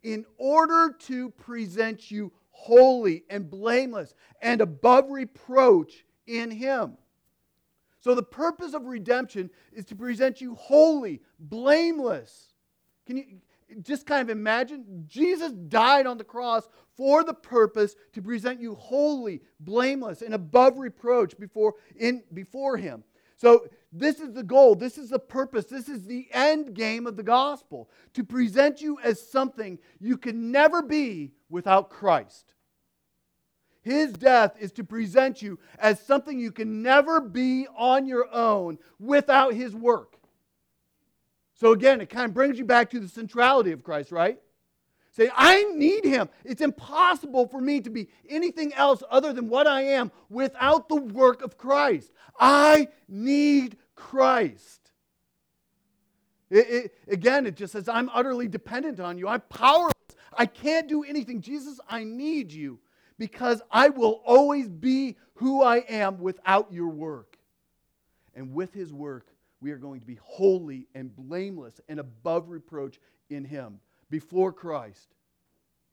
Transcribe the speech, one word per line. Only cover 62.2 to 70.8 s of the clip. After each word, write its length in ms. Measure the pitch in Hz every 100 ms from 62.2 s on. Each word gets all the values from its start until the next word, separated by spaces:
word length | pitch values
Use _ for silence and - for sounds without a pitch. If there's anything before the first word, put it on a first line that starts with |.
| 294 311 196
you 260 | 156 143 120 _ _ _ -
because 440 | 220 - 247 233 -
I 200 | 220 285
will 320 | 277 226 226
always 460 | - 247 285 285 233
be 480 | 165 247 262 269 - _
who 280 | - 262 269
I 160 | 254 240 240
am 300 | 226 196 190
without 520 | 180 185 185 196 214
your 180 | 175 170
work." 480 | 151 160 139 104 _ _ _ _ _ _ _ _ _ _ -
And 180 | 131
with 200 | 135 180
his 200 | 202 175
work, 400 | 143 147 131 _ _ _ _
we 120 | 139
are 60 | 143
going 220 | 139 135
to 40 | 113
be 140 | 117
holy 640 | - - 196 185 160 135